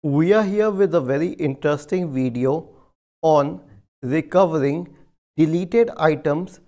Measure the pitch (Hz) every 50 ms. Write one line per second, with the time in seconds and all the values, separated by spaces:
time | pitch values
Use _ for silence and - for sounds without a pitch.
0 | - 151 139 147 165 180 208 220 214 190 202 208 214 214 202 190 202 180 156 170
1 | 135 123 139 147 160 185 - - 156 143 135 - - 151 147 147 147 - 190 185
2 | 180 160 131 131 131 127 117 120 127 127 143 165 170 - - _ _ _ _ _
3 | _ _ _ _ - 160 156 147 139 147 175 180 - _ - - _ _ _ _
4 | - 123 135 160 156 - - 180 190 170 160 156 135 139 143 170 180 - - _
5 | _ _ _ _ _ _ _ - 160 156 160 175 190 175 - 233 233 233 - -
6 | 165 160 156 156 - 156 143 156 185 190 - - _